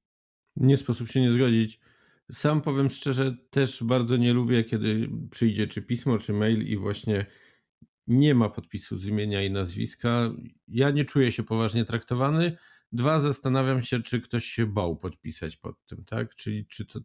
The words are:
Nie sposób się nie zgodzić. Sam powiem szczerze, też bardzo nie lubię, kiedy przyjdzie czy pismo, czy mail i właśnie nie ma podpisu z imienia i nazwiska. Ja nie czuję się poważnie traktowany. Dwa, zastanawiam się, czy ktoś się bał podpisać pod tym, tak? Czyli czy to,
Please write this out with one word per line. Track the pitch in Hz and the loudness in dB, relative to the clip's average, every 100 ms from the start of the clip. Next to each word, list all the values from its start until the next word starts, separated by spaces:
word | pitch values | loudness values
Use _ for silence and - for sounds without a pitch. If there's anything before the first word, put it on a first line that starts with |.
| _ _ _ _ _ - | _ _ _ _ _ 2
Nie | 127 139 | 4 4
sposób | - 113 113 | 2 -4 -2
się | 131 | 2
nie | 123 | 4
zgodzić. | 120 127 113 110 - _ _ _ _ - | 4 4 4 2 -4 _ _ _ _ -16
Sam | - 151 151 | -2 2 2
powiem | 151 139 139 | 2 2 0
szczerze, | - 143 127 135 120 _ | 0 -2 0 -2 -4 _
też | 139 131 - | 0 0 0
bardzo | 113 127 117 127 | 0 2 2 2
nie | 120 | 4
lubię, | 123 120 120 | 4 2 2
kiedy | 113 110 110 110 117 110 131 | 2 0 0 -2 -2 -6 -8
przyjdzie | - 113 104 104 | 0 0 2 -2
czy | 104 | -4
pismo, | - 120 139 110 | -6 -4 0 -2
czy | - | 0
mail | 104 107 110 107 | 0 2 0 -2
i | 104 | -4
właśnie | 101 104 113 101 101 - _ _ _ _ _ _ - | -4 -4 -2 -2 -2 -10 _ _ _ _ _ _ 0
nie | 123 147 123 | 4 6 4
ma | 107 | 2
podpisu | - - 101 - 95 | -2 -12 -12 -10 -8
z | 98 | -4
imienia | 107 104 101 | -2 0 0
i | 98 | 0
nazwiska. | 98 90 98 113 - 120 120 117 - - _ - | -2 -4 -4 -8 -4 -2 0 0 -4 -14 _ -6
Ja | 113 143 | 0 2
nie | 143 131 | 2 0
czuję | 143 123 | 2 2
się | 110 | 0
poważnie | 107 113 110 113 110 | -2 0 0 0 0
traktowany. | 117 - 123 135 160 175 170 - _ - | -2 -2 -2 0 2 0 -4 -14 _ -10
Dwa, | 120 139 160 | -2 2 2
zastanawiam | 147 135 135 135 131 131 | 2 0 0 0 2 0
się, | 120 123 | 0 -4
czy | - 123 | -2 -4
ktoś | - 120 - | -2 -6 -4
się | - 110 | -2 -2
bał | 101 87 80 | 0 -2 -4
podpisać | 87 - 80 - 78 - | -8 -10 -14 -10 -10 -10
pod | - - - | -14 -16 -16
tym, | 90 | -18
tak? | - 113 117 - | -10 -8 -8 -8
Czyli | 107 107 104 | -8 -8 -8
czy | - - | -12 -10
to, | 110 | -12